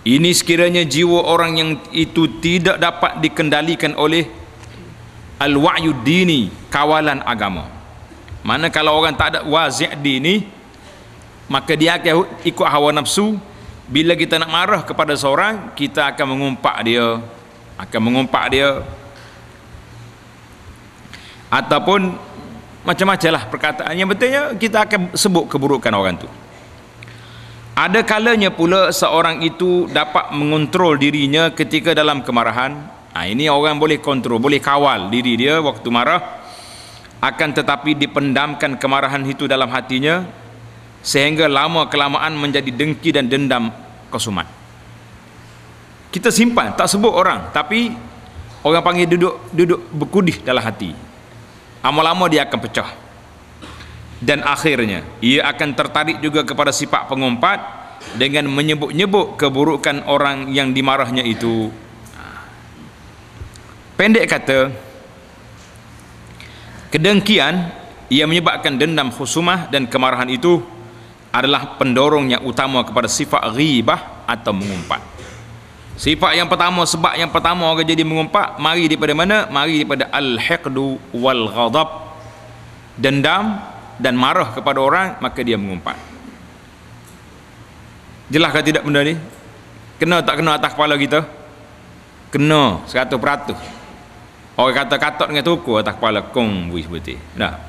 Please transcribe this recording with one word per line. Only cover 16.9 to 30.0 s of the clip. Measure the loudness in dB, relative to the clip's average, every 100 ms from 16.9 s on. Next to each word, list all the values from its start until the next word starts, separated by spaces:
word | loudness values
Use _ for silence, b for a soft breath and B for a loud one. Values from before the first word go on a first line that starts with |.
| 2 2 -2 -6 -18 -20 -20 -20 -16
akan | -6 -2
mengumpat | 2 2 2 0 2 2
dia. | 2 0 -6 -14 -18 -20 B B B -20 -20 -20 -20 -20 -20 -20 -20 -20 -20 -20 -20 -20 -20 -20 -20 B B B -2
Ataupun | 0 2 4 6 4 2 -4 -14 -18 -18 -18 -20 -10 -4
macam-macam | 0 2 4 2 2
lah | -2
perkataan. | -2 -2 -2 -4
Yang | -2 0 2
pentingnya | 2 2 -2 -2
kita | 0 2 2
akan | 0 -2
sebut | 0 2 2
keburukan | 0 -2 0 2 2
orang | 2 0 -2
tu. | -8 -16 -20 -20 -20 -20 -20 -20 -20 B B B B B B
Ada | -2 2 2
kalanya | 2 2 4 4 2
pula | 2 4 6 4
seorang | 4 2 4 2 2
itu | -2 0 0 2 2
dapat | 0